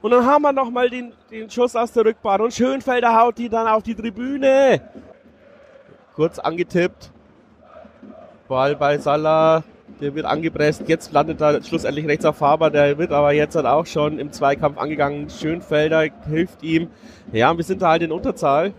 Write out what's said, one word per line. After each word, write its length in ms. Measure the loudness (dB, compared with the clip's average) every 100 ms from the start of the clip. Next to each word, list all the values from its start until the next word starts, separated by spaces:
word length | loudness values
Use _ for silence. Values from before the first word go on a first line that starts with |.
Und 80 | 4
dann 160 | 4 4
haben 160 | 4
wir 100 | 2
nochmal 380 | 0 -2 -2 -2
den, 220 | -2 -12 _ _
den 200 | -16 -10
Schuss 260 | -2 -2 0
aus 160 | -2
der 120 | 2
Rückbahn. 360 | 0 0 -2 0
Und 120 | 0
Schönfelder 640 | 0 0 0 -2 0 2 4
haut 220 | 2 0
die 100 | -4
dann 200 | -2 0
auf 160 | 0
die 100 | -2
Tribüne. 880 | -8 -8 -8 -8 0 2 4 4 2 -2 -20 -20 -20 _ _ _ -20 -20 -20 _ -20 _ -4
Kurz 240 | -4 -2
angetippt. 720 | -6 -4 -2 0 -2 -4 -20 _ _ _ _ _ _ -20 -20 _ -20 -20 -20 -20 _
Ball 260 | -2 0
bei 240 | 0 0 0
Salah. 640 | 0 0 2 4 4 2 -2 -20 -20 -10
Der 140 | -8
wird 120 | -6 -4
angepresst. 560 | -2 -4 0 0 0 -2
Jetzt 240 | -4 0
landet 280 | 0 0 0
er 220 | 0 0
schlussendlich 440 | -2 -4 -4 -4 -2
rechts 160 | 0
auf 140 | 0 2
Faber. 320 | 2 4 2
Der 280 | 4 2 2
wird 140 | 0
aber 200 | 2 2
jetzt 220 | 2 0
halt 120 | 0 2
auch 200 | 0 0
schon 320 | -2 -2 -4
im 140 | -10
Zweikampf 460 | -2 0 0 -2 -4
angegangen. 500 | -6 -2 -2 -4 -12
Schönfelder 760 | -8 -6 -6 -2 0 2 0 0 -6 -6
hilft 340 | -4 -4 -6
ihm. 280 | -2 -2 -2 -12 -20 -20 -6
Ja, 240 | 2 2 2
wir 60 |
sind 180 | -4 -2
da 80 | 2
halt 120 | 2
in 80 | 0
Unterzahl. 600 | -4 -6 -2 0 0 0